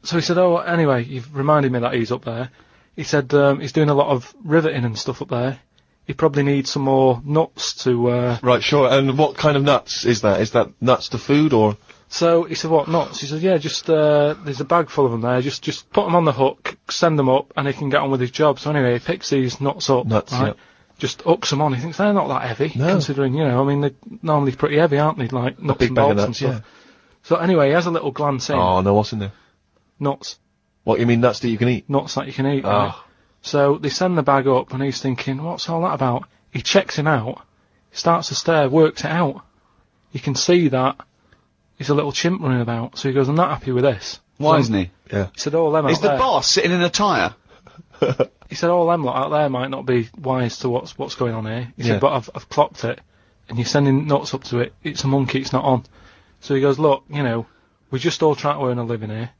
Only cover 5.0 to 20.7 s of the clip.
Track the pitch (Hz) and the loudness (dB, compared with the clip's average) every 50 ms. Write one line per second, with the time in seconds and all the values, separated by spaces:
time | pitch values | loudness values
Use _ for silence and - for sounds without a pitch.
5 | - - 117 - 143 - 131 120 123 131 131 - _ _ _ _ _ _ _ _ | -8 -8 -8 -8 -8 -6 -4 -2 -2 -4 -4 -8 _ _ _ _ _ _ _ _
6 | _ - 143 - 160 160 139 143 139 139 143 139 135 - - 147 135 135 135 135 | _ -12 -4 0 0 2 2 2 2 2 2 0 -2 -2 -4 -2 0 2 4 4
7 | 135 131 127 120 135 139 147 156 165 - _ - - - - - - 131 123 120 | 4 4 2 0 -2 -2 0 0 0 0 _ -10 -8 -8 -8 -4 -2 0 0 2
8 | 117 123 120 123 123 123 120 117 - 123 123 120 - - 147 147 135 123 127 139 | 2 0 0 0 0 -2 -2 0 2 2 2 2 2 2 4 4 4 4 4 4
9 | 135 135 131 143 156 143 - - - 156 147 139 139 143 139 120 - - - - | 2 2 2 2 2 2 2 0 0 2 2 4 4 4 2 2 0 -4 -10 -2
10 | - 120 120 101 - 107 98 90 107 107 - 120 107 - - _ 113 123 127 - | 0 0 0 2 2 2 2 2 0 2 2 0 0 0 -4 _ 2 2 2 2
11 | - - - 117 - - 143 147 151 151 135 113 107 107 104 - _ _ - _ | 0 -6 -8 -8 -2 0 2 2 4 4 4 4 4 2 0 -4 _ _ -20 _
12 | _ _ - - 170 170 170 170 170 156 165 - - 160 165 156 139 151 160 170 | _ _ -4 0 2 4 4 2 2 0 -6 -6 -2 2 2 2 2 2 0 0
13 | 143 - - - 147 135 151 160 170 190 185 160 143 156 - - - - 160 156 | 0 -2 -6 -12 -10 -8 -6 -2 0 2 2 2 0 -4 -8 -6 -2 0 2 4
14 | 151 151 147 147 147 147 156 - 175 147 139 123 143 131 170 170 160 - - - | 4 4 4 4 2 2 0 -4 -8 -10 -8 -8 -2 0 2 0 0 0 0 0
15 | 139 123 117 113 113 120 127 127 127 143 - - - 156 - - - _ - - | 2 2 0 0 -2 0 0 0 -2 -2 -6 -6 -8 -8 -8 -8 -14 _ -2 -2
16 | 208 185 170 175 165 156 127 123 147 143 - _ _ - - _ _ - - - | 0 2 2 2 2 2 2 2 0 0 0 _ _ -12 -12 _ _ -10 -2 0
17 | - 170 156 147 135 131 127 139 - _ - - 139 139 135 - 147 139 135 147 | 2 2 2 2 2 4 2 2 0 _ -6 -4 -4 -4 -4 -4 -4 0 0 0
18 | 139 139 135 127 127 123 - - 156 151 139 127 - 147 151 147 131 123 120 120 | 0 0 0 -2 -2 -4 0 2 2 2 2 0 -4 -2 0 2 2 2 0 0
19 | - - 175 - - - - 139 131 123 - - 139 139 - 185 - - 139 127 | -2 -4 -6 -6 -2 -2 0 0 0 0 -4 -4 -4 -4 -4 -4 0 2 2 2
20 | - 110 110 104 - - 127 123 131 107 107 _ - _ | 2 0 0 0 0 -2 -2 -2 -2 -2 -2 _ -16 _